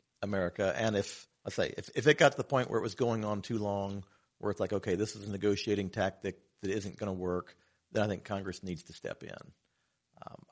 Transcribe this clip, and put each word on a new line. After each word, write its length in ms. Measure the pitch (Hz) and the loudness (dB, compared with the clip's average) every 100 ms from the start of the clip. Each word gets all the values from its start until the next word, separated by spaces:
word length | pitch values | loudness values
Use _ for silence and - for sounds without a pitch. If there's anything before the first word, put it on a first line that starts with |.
| _ _ | _ _
America, 540 | 101 101 90 - 98 69 | -4 0 0 0 0 2
and 180 | 113 104 | 2 2
if, 300 | - - - _ - | 0 -6 -16 _ -6
I 40 | |
say, 240 | - 85 - | -2 -2 -4
if, 140 | - - | -6 2
if 100 | 127 | 6
it 120 | 147 | 8
got 140 | 147 | 6
to 40 | - | 6
the 60 | |
point 260 | - 135 123 | 0 0 2
where 100 | 113 | 0
it 40 | |
was 100 | 107 98 | 0 0
going 300 | 120 113 107 | 0 2 0
on 160 | 104 | -2
too 160 | - 113 | -2 -2
long, 460 | 104 101 98 98 101 _ _ _ | 0 0 -2 -6 -10 _ _ _
where 120 | 104 | -4
it's 80 | 101 | 0
like, 120 | 98 | 0
"Okay, 220 | 101 104 90 | 0 2 2
this 200 | 107 104 | 0 -2
is 100 | 101 | -6
a 40 | |
negotiating 580 | 98 104 101 - 101 95 | 0 2 2 2 0 0
tactic 480 | 110 95 - 98 90 _ _ | 0 0 0 -6 -8 _ _
that 100 | 98 | -4
isn't 260 | 104 98 - | -2 -4 -4
gonna 160 | 104 | -4
work," 440 | 92 90 90 - - _ _ _ | -2 0 -2 -4 -12 _ _ _
then 120 | 113 | 0
I 40 | 107 | 2
think 160 | 95 - | 0 -4
Congress 360 | 98 98 87 | -4 -4 -6
needs 200 | 92 85 | -6 -8
to 100 | - | -8
step 280 | - - - | -12 -10 -10
in. 60 | - | -12
Um, 1040 | - - - _ _ _ _ _ _ - - - | -14 -16 -20 _ _ _ _ _ _ -18 -18 -6